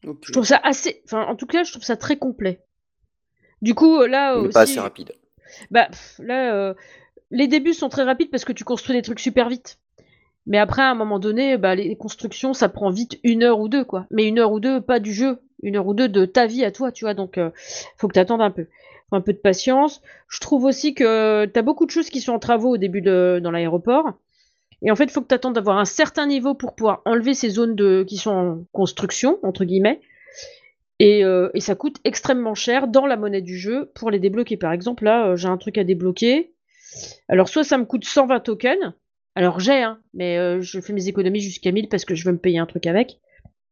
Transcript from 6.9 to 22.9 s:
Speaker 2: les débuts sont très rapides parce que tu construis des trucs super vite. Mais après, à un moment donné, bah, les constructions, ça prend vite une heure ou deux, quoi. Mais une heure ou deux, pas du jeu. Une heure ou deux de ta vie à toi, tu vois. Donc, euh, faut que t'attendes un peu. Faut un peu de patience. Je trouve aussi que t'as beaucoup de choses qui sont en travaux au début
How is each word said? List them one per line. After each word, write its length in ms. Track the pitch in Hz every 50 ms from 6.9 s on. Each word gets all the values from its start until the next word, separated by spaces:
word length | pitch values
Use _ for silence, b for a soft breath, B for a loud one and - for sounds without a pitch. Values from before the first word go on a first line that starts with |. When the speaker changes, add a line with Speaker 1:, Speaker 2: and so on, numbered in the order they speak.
| b b b b b b _ _
Speaker 2:
les 160 | - 226 285 262
débuts 260 | 254 302 269 330 330
sont 160 | - - 262
très 140 | - 277 269
rapides 260 | 247 262 254 330 -
parce 160 | - 247 -
que 80 | - 240
tu 100 | - -
construis 320 | - 254 - - - 262
des 60 | 247
trucs 180 | 208 - 240 220
super 300 | - 269 208 254 240 240
vite. 300 | 247 247 _ - - _ _ _ _ _ _ _ _ _ _ _ _ _ _
Mais 140 | - 202 208
après, 240 | 208 208 - 254 269
à 80 | 269
un 40 | 254
moment 220 | 226 220 214 208 196
donné, 400 | 185 214 214 233 269 277 262 240
bah, 160 | 185 190 185
les 220 | 185 202 165 220
constructions, 580 | - - 214 - _ - 214 - - - 262 269
ça 160 | - 240 190
prend 220 | - - 208 196
vite 280 | 180 202 240 233 - - _
une 180 | 240 233 226
heure 180 | 233 240 233 208
ou 80 | 214 214
deux, 160 | 214 285 254
quoi. 220 | 247 - 185 190 -
Mais 160 | - 220 220 214
une 100 | 220 233
heure 140 | 233 214
ou 80 | 214 214
deux, 220 | 208 262 269 262
pas 180 | - - 254 240
du 140 | 208 208 208
jeu. 260 | 190 254 269 254 240 _ _ _ _ -
Une 140 | 202 202 208
heure 100 | 185 190
ou 80 | 208
deux 140 | 208 262 247
de 160 | 190 196 185
ta 200 | 185 185 254 240
vie 180 | 220 226 247 262
à 80 | 202
toi, 200 | 294 - 262 254
tu 140 | 240 - 220
vois. 100 | 214 208
Donc, 240 | 196 196 185 - 185
euh, 100 | 175 165 165 B B B B B B B B B
faut 100 | - 202
que 60 | -
t'attendes 280 | 196 185 180 233 226
un 100 | 220 208
peu. 160 | 185 - 165 - b b b b b b b b
Faut 60 | -
un 60 | 196
peu 120 | 180 - 196
de 60 | -
patience. 640 | - 202 185 185 - 262 254 269 285 311 285 - b b b b b b
Je 120 | - -
trouve 260 | - - 302 269 247
aussi 280 | 277 254 262 - 302 277
que 520 | - 262 226 220 220 220 214 214 214 214
t'as 180 | 208 208 247 220
beaucoup 240 | 247 311 311 339 330
de 40 |
choses 180 | - 330 320 -
qui 100 | - 269
sont 120 | 240 - 233
en 60 | 233
travaux 360 | 233 - 240 226 220 254 247
au 20 | 220
début 240 | 185 196